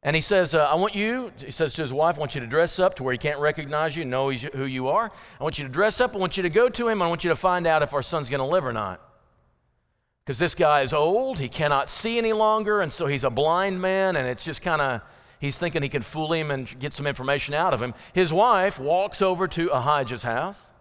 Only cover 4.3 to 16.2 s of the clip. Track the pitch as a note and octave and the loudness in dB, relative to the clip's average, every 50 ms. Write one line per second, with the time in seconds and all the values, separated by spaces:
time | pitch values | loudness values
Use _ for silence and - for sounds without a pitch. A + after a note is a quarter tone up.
4.3 | C3+ A#2+ A#2 D3 - C3+ C3+ C3+ C3 C3 B2+ C3 D3+ G3+ A#3 G#3+ - - - - | -2 -4 -6 -8 -6 -6 -6 -4 -4 -4 -2 0 2 0 0 -2 -8 -16 -20 -20
5.3 | - - C3 D#3 D#3 D3 C#3+ C3 B2+ D#3 G3+ A3 G#3 - B3 A#3+ A#3+ G#3 F#3 F3+ | -12 -6 -6 -4 -4 -4 -8 -6 0 2 2 2 2 2 0 0 2 -2 -2 -2
6.3 | - F#3+ F3+ F3 D#3 G#3+ A#3 B3 A#3+ - A#3+ A#3 A3 G#3 F3+ E3+ E3+ E3 - F3 | -2 -2 -2 2 4 4 4 4 2 0 -2 0 0 0 0 0 0 -2 0 0
7.3 | D#3+ - - F#3 F3+ F3+ E3+ E3+ D#3+ D#3 D3 - - C#3+ B2+ - - D#3+ C#3+ A#2+ | 0 2 2 2 2 2 2 4 4 4 2 2 -2 -4 -4 -2 -4 -6 -4 -2
8.3 | C3 C#3 C3 C3+ E3 F#3 D3+ B2+ A#2 A2 G#2 G2 F#2 - - - _ _ _ _ | -2 -2 -2 2 0 0 0 0 -4 -2 -4 -4 -6 -10 -16 -20 _ _ _ _
9.3 | _ _ _ _ _ _ _ _ _ _ _ _ _ _ _ _ _ _ _ - | _ _ _ _ _ _ _ _ _ _ _ _ _ _ _ _ _ _ _ -8
10.3 | C3+ A2 E3+ E3+ - - E3+ D3+ D3 D3 C3+ C3 - D3+ D3 E3 F#3+ A3+ C4 C4 | -2 0 0 -2 2 2 4 6 6 4 4 2 2 2 2 4 4 2 0 0
11.3 | C4 E3+ C#3 B2 - - D#3 D3 D3 C#3 C3+ - - - - A3+ A#3 A#3 A3+ A3+ | -4 -4 -6 -6 -4 -2 0 2 2 2 0 -2 -6 -6 -4 -2 0 0 0 0
12.3 | A3 G#3+ A3 G#3+ A3 A3 G#3+ G#3 G#3+ G#3 F#3 D3+ - - F3 C#3 C#3+ C3+ A2+ C3 | 2 2 2 2 2 2 0 0 0 0 0 -2 -2 -4 -2 -2 -2 0 0 0
13.3 | A#2 A#2+ D3 D#3 E3 F3 F#3+ G3 F#3+ F#3 F3+ F#3 F#3+ F#3+ F#3+ F#3+ F3+ D3+ C3 B2 | 2 2 2 4 4 2 2 0 -2 -2 0 0 2 2 2 2 0 0 -2 -2
14.3 | B2+ - - E3 C#3+ - - F3+ E3 D3+ C#3+ C3+ B2 A2 - - - - _ - | -4 -6 -8 -10 -10 -6 -2 0 0 2 2 0 0 -4 -6 -12 -20 -20 _ -20
15.3 | - _ - C#3+ C3+ - F3 E3+ C#3 E3 C#3+ C3+ - C#3+ A2+ - - D#3 | -14 _ -6 -6 -4 -2 -4 -2 -2 -2 -4 -2 -4 -4 -6 -6 -6 -6